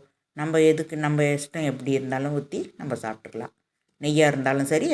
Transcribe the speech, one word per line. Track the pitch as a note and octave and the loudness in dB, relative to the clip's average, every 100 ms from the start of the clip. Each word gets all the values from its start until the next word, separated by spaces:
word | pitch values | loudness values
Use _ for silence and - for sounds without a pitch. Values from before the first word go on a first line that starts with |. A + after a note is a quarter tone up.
| _ _ _ D3 | _ _ _ -8
நம்ம | D#3 D#3+ | -2 4
எதுக்கு, | D#3+ D#3 D#3+ D#3 | 4 4 -2 -2
நம்ம | D3+ D3 D3 | 0 2 2
இஷ்டம் | C#3+ - E3 D3 | 0 -4 -6 -4
எப்படி | B2+ B2+ | -4 -2
இருந்தாலும் | C3+ C3 C3 C#3+ C#3+ | -2 -2 -4 -2 -4
ஊற்றி | C#3+ F#3 - - | -6 -8 -8 -10
நம்ம | D3 A#2+ | -8 -6
சாப்பிட்டுக்கலாம். | A2 - - A2+ A#2+ _ _ _ _ - | -8 -10 -12 -12 -12 _ _ _ _ -8
நெய்யாக | D3 D3+ D3 | 0 4 4
இருந்தாலும் | C3+ C3 C#3 C#3 | 4 0 0 2
சரி, | D#3 E4+ | 2 2